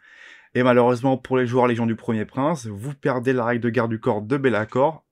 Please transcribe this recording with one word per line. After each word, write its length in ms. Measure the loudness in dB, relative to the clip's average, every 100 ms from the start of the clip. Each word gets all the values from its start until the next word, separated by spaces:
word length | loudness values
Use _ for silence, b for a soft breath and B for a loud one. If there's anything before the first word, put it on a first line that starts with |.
| B B B B B
Et 100 | 0
malheureusement 520 | 4 4 4 2 0 -2
pour 200 | 0 0
les 100 | 2
joueurs 220 | 2 2
Légion 180 | 2 -2
du 80 |
Premier 300 | -2 -4 -4
Prince, 420 | -4 -4 -2 -4 -8
vous 280 | -10 -10
perdez 380 | -6 -4 -2 0
la 120 | 0
règle 180 | 0 -2
de 80 | 0
garde 200 | 0 -2
du 100 | -2
corps 220 | -2 -2
de 140 | -2 0
Be'lakor 680 | 2 0 -2 0 0 -2 _